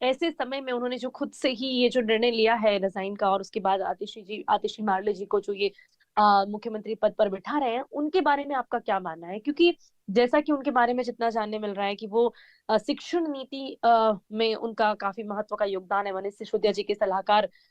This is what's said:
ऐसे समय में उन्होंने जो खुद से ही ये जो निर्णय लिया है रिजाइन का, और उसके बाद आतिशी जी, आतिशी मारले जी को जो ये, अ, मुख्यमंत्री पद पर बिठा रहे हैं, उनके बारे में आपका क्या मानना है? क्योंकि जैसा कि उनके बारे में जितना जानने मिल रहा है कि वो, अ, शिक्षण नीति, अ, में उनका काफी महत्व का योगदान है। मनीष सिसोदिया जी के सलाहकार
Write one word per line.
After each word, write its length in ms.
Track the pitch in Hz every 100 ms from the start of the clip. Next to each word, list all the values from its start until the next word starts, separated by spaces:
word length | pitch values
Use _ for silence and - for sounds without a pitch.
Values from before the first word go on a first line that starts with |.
ऐसे 300 | 254 262 339
समय 300 | - 254 269
में 120 | 262
उन्होंने 240 | 240 247 240
जो 120 | 254
खुद 220 | - 233
से 180 | - 277
ही 180 | 226 262
ये 220 | 247 247
जो 120 | 254
निर्णय 300 | 220 220 240
लिया 220 | 226 220
है 260 | 233 220 202
रिजाइन 360 | 190 196 190 202
का, 140 | 202
और 120 | 190
उसके 180 | 190 220
बाद 220 | 190 196
आतिशी 400 | 185 185 208 226
जी, 240 | 190 214 -
आतिशी 340 | 208 214 -
मारले 300 | 214 190 208
जी 120 | 185 196
को 140 | 208
जो 140 | 202
ये, 180 | 196 196 - _ _ _ -
अ, 280 | 208 202 202
मुख्यमंत्री 460 | 208 226 214 214 220
पद 180 | 214 214
पर 120 | 208
बिठा 280 | 190 196 294
रहे 120 | 254
हैं, 140 | 240 -
उनके 300 | 285 302 370
बारे 240 | 302 285 285
में 100 | 269
आपका 240 | - 240
क्या 200 | - 196
मानना 280 | 180 165 170
है? 120 | 208
क्योंकि 380 | 277 294 349 339 _ _ -
जैसा 320 | 196 240 302
कि 100 | 294
उनके 200 | 285 269
बारे 220 | 247 240
में 100 | 247
जितना 260 | 240 240 233
जानने 300 | 220 214 214
मिल 120 | 214
रहा 140 | 202 202
है 100 | 202
कि 120 | 214
वो, 260 | 226 233 - - _ -
अ, 80 | 214
शिक्षण 500 | - 294 - 339 320
नीति, 520 | 277 262 269 269 -
अ, 300 | 233 233 220 208 -
में 240 | 214 226 214
उनका 380 | 226 220 214
काफी 300 | 208 196 196
महत्व 320 | 214 202 208 208
का 100 | 202
योगदान 420 | 190 185 202 202
है। 60 |
मनीष 240 | 190 196 -
सिसोदिया 360 | 220 214 214
जी 100 | 202
के 120 | 202 208
सलाहकार 540 | 196 190 190 208 208 _ _